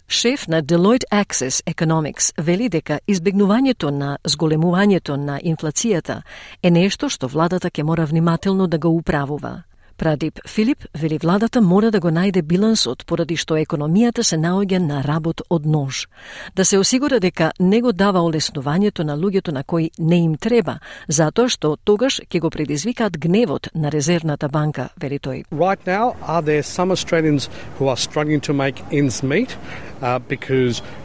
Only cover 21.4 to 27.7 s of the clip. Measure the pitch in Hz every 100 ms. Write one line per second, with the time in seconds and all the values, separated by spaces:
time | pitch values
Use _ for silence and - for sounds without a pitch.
21.4 | 247 - 151 147 - 208 262 - - 175
22.4 | 160 - 143 147 202 240 214 165 165 202
23.4 | 220 135 - 160 147 151 143 170 160 143
24.4 | 147 151 151 135 127 - 139 139 135 127
25.4 | - 147 180 196 180 196 240 - - 165
26.4 | 151 151 - - 180 180 - 170 156 143
27.4 | - - -